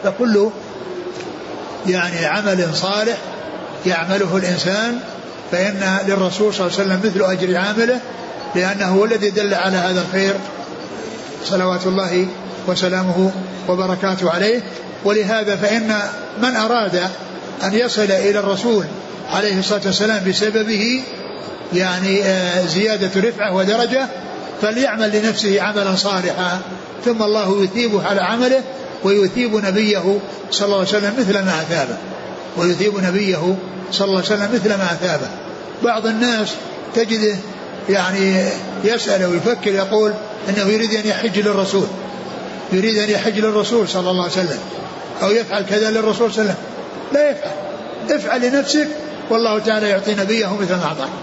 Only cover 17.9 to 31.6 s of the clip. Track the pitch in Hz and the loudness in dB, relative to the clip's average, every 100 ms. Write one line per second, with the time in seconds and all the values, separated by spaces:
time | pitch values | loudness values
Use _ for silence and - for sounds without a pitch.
17.9 | 214 208 190 202 208 196 185 240 214 160 | 2 2 4 4 2 2 0 2 2 2
18.9 | - - - - 185 208 190 190 208 196 | -8 -12 -12 -4 -2 0 0 2 0 0
19.9 | 185 214 214 185 180 214 220 214 214 220 | 2 2 2 2 2 2 2 0 0 2
20.9 | 254 262 - - - - - - 175 185 | 0 -4 -10 -10 -10 -12 -12 -2 0 0
21.9 | 180 190 196 196 190 180 175 175 165 214 | 0 2 2 4 2 2 2 2 2 2
22.9 | 214 190 190 220 214 208 185 190 226 240 | 2 0 2 0 0 0 2 2 2 2
23.9 | 254 269 - - - - - 208 226 262 | 0 -2 -6 -10 -12 -10 -2 0 2 0
24.9 | 220 214 208 214 208 208 196 190 208 202 | 2 2 2 2 0 2 2 2 0 2
25.9 | 185 202 190 180 190 180 185 - - - | 2 2 0 0 0 -2 -2 -6 -12 -12
26.9 | - 240 233 208 214 190 202 190 202 240 | -4 -2 2 2 2 2 2 2 2 0
27.9 | 202 170 196 185 233 254 262 - - - | 2 2 0 0 2 4 2 0 -10 -12
28.9 | - 190 202 190 240 240 214 202 190 214 | -4 2 4 4 2 0 2 2 2 4
29.9 | 202 180 202 196 - - - 208 202 185 | 2 2 0 -2 -12 -4 -2 2 2 2
30.9 | 208 202 240 202 196 190 160 | 2 0 0 2 2 2 0